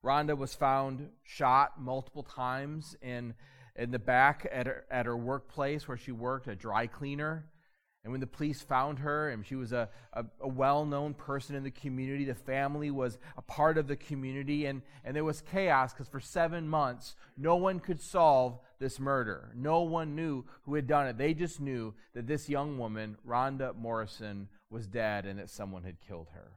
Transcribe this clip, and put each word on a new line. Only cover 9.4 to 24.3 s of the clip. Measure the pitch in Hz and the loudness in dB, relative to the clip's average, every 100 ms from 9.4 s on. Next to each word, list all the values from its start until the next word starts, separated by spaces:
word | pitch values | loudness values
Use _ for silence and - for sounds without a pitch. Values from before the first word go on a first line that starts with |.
| 101 | -6
she | 131 | -6
was | 120 | -2
a, | 123 113 - - | -2 -2 -6 -10
a, | - 113 - | -8 -8 -6
a | 135 | -6
well-known | 131 135 143 151 143 147 143 | 2 4 4 2 -2 -2 -6
person | - 139 131 | -6 -6 -4
in | 139 | -6
the | 135 | -6
community, | - 143 127 131 139 | -6 -6 -4 -2 -2
the | 139 | -2
family | 123 - 131 139 147 147 | -4 -2 0 0 0 -2
was | 139 127 104 - - | 0 -2 -4 -14 -16
a | |
part | - - 156 160 | -10 4 4 6
of | 143 | 2
the | 139 | -4
community, | - 143 131 135 139 147 147 | -4 -6 -4 -4 -2 0 0
and, | 135 127 - | -4 -10 -14
and | 120 | -6
there | 143 156 | -2 -2
was | 147 | -2
chaos | - 190 185 139 127 | -2 0 4 6 4
'cause | - 127 | -2 -10
for | 113 | -10
seven | - 185 165 170 156 | -4 2 2 2 0
months, | 156 139 123 - - - - | 2 2 0 -12 -16 -18 -2
no | 151 175 | 4 6
one | 185 185 | 4 0
could | - 160 | -2 -4
solve | - 185 160 135 127 120 - _ | 0 6 8 8 6 0 -14 _
this | 131 131 | -6 -2
murder. | 135 135 113 80 - | 0 2 0 -4 -8
No | 117 139 165 | -4 4 4
one | 170 165 160 147 | 4 0 -2 -2
knew | 165 135 127 - | -2 -4 -6 -14
who | - 151 | -2 -2
had | 135 | 4
done | 147 135 | 4 4
it. | 113 | 2
They | 143 | 0
just | 156 170 - | 2 -2 -2
knew | 139 127 110 107 - | -4 -4 -4 -8 -12
that | 120 117 | -10 -2
this | 147 - | -4 0
young | 143 147 139 | -2 -2 -4
woman, | 113 107 107 107 127 | -4 -4 -6 -10 -2
Rhonda | 120 135 135 131 104 | 0 2 0 -4 -4
Morrison, | 113 113 104 - 107 | -2 -2 -2 -8 -8